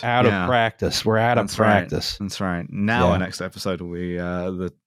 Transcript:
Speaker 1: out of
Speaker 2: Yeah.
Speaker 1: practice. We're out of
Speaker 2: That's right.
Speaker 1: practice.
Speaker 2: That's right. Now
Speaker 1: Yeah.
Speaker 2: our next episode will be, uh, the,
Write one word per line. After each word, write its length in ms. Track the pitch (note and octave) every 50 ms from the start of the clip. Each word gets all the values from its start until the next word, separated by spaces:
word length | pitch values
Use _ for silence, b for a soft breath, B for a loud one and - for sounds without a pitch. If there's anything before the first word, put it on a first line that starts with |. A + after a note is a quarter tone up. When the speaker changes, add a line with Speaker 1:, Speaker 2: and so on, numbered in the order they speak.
| -
Speaker 1:
out 240 | A#2+ A#2+ B2 B2+
of 60 | A#2 G2+
Speaker 2:
Yeah. 140 | F#2+ F2+
Speaker 1:
practice. 560 | F2 B2+ A#2 A2+ A2+ - - F#2+ E2+ - - -
We're 140 | A2 A2
out 220 | A2 A2+ A#2+ A#2+ A#2
of 80 | G2+
Speaker 2:
That's 120 | G2+ - -
right. 80 | A2 G#2+
Speaker 1:
practice. 480 | G#2 G2 F2 - D2+ E2 - - - -
Speaker 2:
That's 200 | G2+ F#2+ - - G2
right. 240 | F#2 F2 E2+ E2+ -
Now 380 | - G2 G2+ G#2+ A2+ A#2+ B2
Speaker 1:
Yeah. 60 | - F2+
Speaker 2:
our 60 | F#2
next 220 | F#2 F2+ - -
episode 400 | F2+ F#2 - - - G2+ F#2 E2+
will 140 | F2+ F2 F2
be, 240 | F2 F2+ F2+ F2 F2
uh, 320 | F2 F2 F2+ F2+ F2 F#2
the, 160 | F#2 F2+ F#2 F2 - _ _